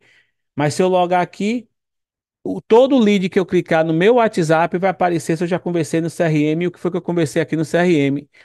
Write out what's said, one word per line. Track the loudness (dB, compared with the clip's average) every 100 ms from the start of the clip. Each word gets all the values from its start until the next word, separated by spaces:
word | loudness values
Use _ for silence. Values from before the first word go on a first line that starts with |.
| _ _ _ _ _
mas | -4 -2
se | 0
eu | 0
logar | 2 0 0
aqui, | -2 -4 -6 -6 -10 _ _ _ _ _ _ _
o, | -10 -8
todo | 2 4 6 4
lead | 4 2 0
que | -2
eu | 0
clicar | -2 0 0
no | 0
meu | 2 2 2
WhatsApp | 2 0 0 2 0 -2
vai | -4
aparecer | -2 -2 -2 -4 -4
se |
eu | -2
já | -4
conversei | -4 -4 -2 -2
no | -4
C | -2
R | 0 0
M | 0 -2
e | -4
o |
que | -4
foi | -6
que | -6
eu |
conversei | -4 -2 -2 -2
aqui | -2 -4
no |
C | -2 0
R | 2 2
M. | 2 -2 -8 _